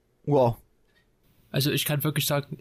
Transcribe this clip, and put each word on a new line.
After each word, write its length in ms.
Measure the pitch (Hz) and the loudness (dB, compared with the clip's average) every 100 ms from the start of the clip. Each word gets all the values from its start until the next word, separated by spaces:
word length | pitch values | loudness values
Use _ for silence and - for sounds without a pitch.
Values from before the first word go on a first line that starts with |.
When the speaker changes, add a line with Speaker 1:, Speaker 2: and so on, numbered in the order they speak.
| _ _ | _ _
Speaker 1:
Wow. 320 | - 143 120 - _ _ _ _ _ _ _ _ - | 0 4 4 0 _ _ _ _ _ _ _ _ -6
Speaker 2:
Also 200 | 139 143 | -2 0
ich 140 | 143 | -2
kann 180 | - 143 | -2 -2
wirklich 220 | 151 147 143 | -2 -2 -2
sagen, 300 | 143 - - | -2 -4 -12